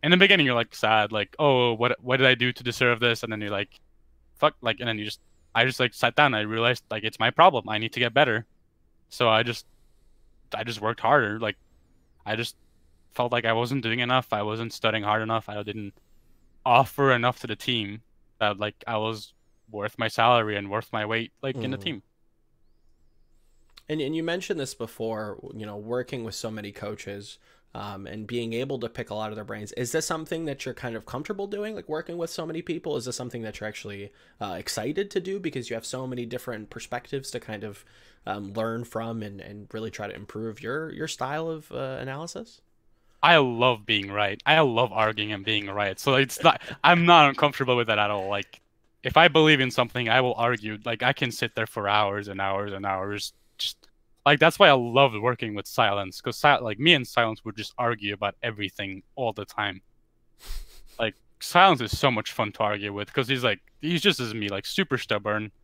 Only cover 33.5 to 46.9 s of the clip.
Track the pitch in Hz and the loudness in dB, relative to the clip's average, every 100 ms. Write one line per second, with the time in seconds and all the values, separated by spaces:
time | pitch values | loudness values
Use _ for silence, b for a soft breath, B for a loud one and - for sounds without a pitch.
33.5 | 104 107 104 107 101 101 b b b 104 | -8 -10 -10 -12 -12 -14 b b b -8
34.5 | 87 95 - 110 156 202 196 180 196 180 | -8 -8 -6 -4 -4 -4 -4 -6 -6 -6
35.5 | 135 117 113 - 127 131 127 120 123 - | -8 -8 -10 -8 -10 -8 -8 -8 -8 -8
36.5 | 110 104 - - 120 - 139 135 123 - | -10 -12 -16 -10 -10 -8 -10 -8 -12 -10
37.5 | 107 104 101 _ b b b - 101 98 | -10 -10 -14 _ b b b -10 -8 -8
38.5 | 101 113 113 120 113 113 113 104 101 - | -4 -4 -4 -6 -6 -6 -6 -8 -12 -16
39.5 | 104 101 110 110 - 104 - 101 104 113 | -16 -12 -10 -10 -8 -10 -10 -12 -8 -8
40.5 | 101 110 139 160 - 160 - 131 151 165 | -8 -8 -6 -8 -8 -8 -6 -6 -4 -6
41.5 | 160 151 - 135 131 131 135 170 196 226 | -8 -10 -8 -8 -8 -8 -10 -10 -12 -14
42.5 | - _ _ _ _ _ _ 147 170 135 | -20 _ _ _ _ _ _ 6 8 6
43.5 | 117 123 117 104 110 98 101 104 98 - | 4 2 2 0 0 0 0 0 0 4
44.5 | 156 147 113 123 104 110 107 107 104 98 | 6 6 4 0 2 0 0 -4 -4 -2
45.5 | 107 101 101 101 95 - 135 135 - 170 | -2 -2 -4 -4 -2 2 4 2 4 4
46.5 | - B B 147 | 4 B B 6